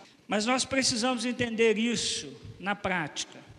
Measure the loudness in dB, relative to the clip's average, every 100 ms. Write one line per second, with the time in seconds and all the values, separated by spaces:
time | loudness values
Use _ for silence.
0 | -18 -20 -2 0 2 2 2 2 2 2
1 | 2 0 -2 0 0 4 4 6 2 0
2 | -2 -4 -6 -12 -16 -8 -4 -2 0 0
3 | -2 -6 -10 -12 -20